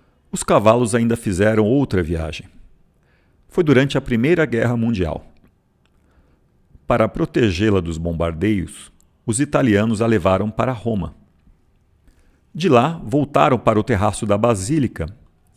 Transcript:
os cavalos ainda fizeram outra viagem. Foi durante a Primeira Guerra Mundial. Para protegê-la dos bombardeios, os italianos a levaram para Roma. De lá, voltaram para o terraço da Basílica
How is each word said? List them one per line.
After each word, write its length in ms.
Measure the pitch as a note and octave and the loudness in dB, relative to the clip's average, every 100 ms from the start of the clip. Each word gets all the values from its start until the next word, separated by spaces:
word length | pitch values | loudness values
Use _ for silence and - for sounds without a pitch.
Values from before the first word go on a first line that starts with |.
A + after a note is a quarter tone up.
| _ _ _ | _ _ _
os 100 | - | -6
cavalos 540 | - D#3 G#2+ A#2+ A#2 A#2 | 0 4 4 4 2 0
ainda 220 | A#2 A2+ | 0 -2
fizeram 480 | G#2+ F2 G#2+ A2 G#2+ | -2 0 2 2 2
outra 360 | C#3 C3 F#2+ | 0 0 -2
viagem. 460 | E2 D#2+ D#2+ - - - - _ _ _ _ _ _ _ _ | -2 -4 -6 -10 -16 -20 -20 _ _ _ _ _ _ _ _
Foi 120 | - | 0
durante 360 | D#3 B2+ C#3 C3+ | 4 4 2 -2
a 40 | |
Primeira 440 | - A2+ C3+ E3+ D3 | -2 0 0 0 0
Guerra 320 | A#2 A#2+ A#2+ | 0 0 0
Mundial. 500 | A#2 G#2 D#2+ C#2+ - _ _ _ _ _ _ _ _ _ _ _ _ _ _ - - | -2 -2 -4 -6 -12 _ _ _ _ _ _ _ _ _ _ _ _ _ _ -10 -2
Para 220 | A#2+ A2 | 0 0
protegê-la 720 | - D#3+ D#3+ A2+ F2 A2 F#2+ | -2 -2 0 0 2 2 0
dos 160 | E2 D#2+ | 0 -4
bombardeios, 920 | E2+ E2 E2+ D#2+ G#2 G2+ E2 - - _ _ _ - | -6 -4 -4 -2 -2 -2 -4 -12 -20 _ _ _ -6
os 160 | A2 | -2
italianos 600 | C#3+ D3 C3 G2+ A2+ G#2 | -2 0 2 2 2 0
a 60 | A#2 | 0
levaram 420 | A2 F#2 F#2+ G#2+ | 2 2 0 -2
para 220 | - A#2+ | -4 -4
Roma. 420 | B2 A#2 G#2 D#2+ - _ _ _ _ _ _ _ _ _ _ _ _ _ | -4 -4 -4 -6 -10 _ _ _ _ _ _ _ _ _ _ _ _ _
De 160 | - F3 | -4 2
lá, 320 | A#2+ C#3+ E3 | 4 2 -2
voltaram 560 | G#2 C#3+ C3+ C#3 D3 A#2+ | -4 -2 0 2 2 2
para 180 | A#2+ G#2+ | 0 0
o 60 | |
terraço 420 | G#2 G2 G#2+ - G2+ | 0 0 0 -2 -2
da 120 | G2+ | 0
Basílica 760 | A#2+ G#2 G2+ D#3 A#2+ - D#2+ - _ _ _ | 2 0 -2 -2 -2 -4 -10 -12 _ _ _